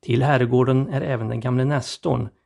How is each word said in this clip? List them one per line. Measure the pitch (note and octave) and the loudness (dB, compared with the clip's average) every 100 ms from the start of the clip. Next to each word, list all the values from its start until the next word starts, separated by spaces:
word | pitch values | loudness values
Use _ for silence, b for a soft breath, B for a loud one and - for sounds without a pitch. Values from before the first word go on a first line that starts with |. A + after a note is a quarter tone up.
Till | - A#2+ | 0 0
herrgården | C3+ C3+ B2 B2 B2+ C3 C3+ | 2 2 2 2 4 2 0
är | C#3 | -4
även | D3 B2+ A2 | -4 -4 -4
den | A#2 | -4
gamle | A#2 B2+ C3 | -2 0 0
nestorn, | C#3+ - - F3 C#3 A2 _ | -2 -4 -6 -2 -2 -4 _